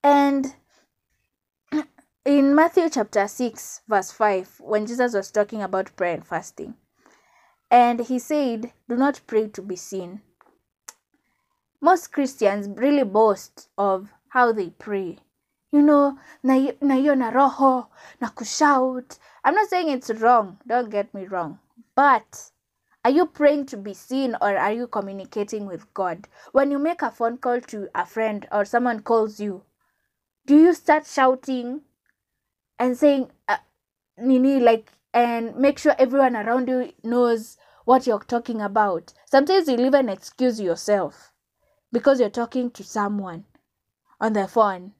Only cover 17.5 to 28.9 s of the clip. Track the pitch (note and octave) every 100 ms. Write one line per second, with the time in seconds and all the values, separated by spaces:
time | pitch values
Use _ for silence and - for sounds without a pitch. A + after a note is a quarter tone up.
17.5 | - C4+ B3+ A#3 _ - - A#3 - A3+
18.5 | - D4+ C4+ B3+ B3+ B3+ - _ _ C4
19.5 | F4+ G4+ F4+ D#4+ C4 - A3 A3+ A#3+ G3+
20.5 | G3 - A#3+ A#3 G#3 G3+ G3+ F#3 F#3+ E3
21.5 | - _ _ _ - C#4+ A#3+ _ - -
22.5 | _ _ _ _ _ A#3+ C#4+ E4 - D4
23.5 | D4 C#4 G#3+ G3 F#3+ - C4 C4 A3+ -
24.5 | F#3+ F3 A3+ A#3+ A3 G3 G3 F#3 - G#3
25.5 | A3 G3+ E3+ _ - F3+ E3+ - _ -
26.5 | C4 C#4 C#4+ D4+ F4 A#3+ - A#3 A#3+ B3+
27.5 | B3 A#3+ G#3+ G3 - F3+ - A3 G#3 -
28.5 | G#3 G3+ A#3+ B3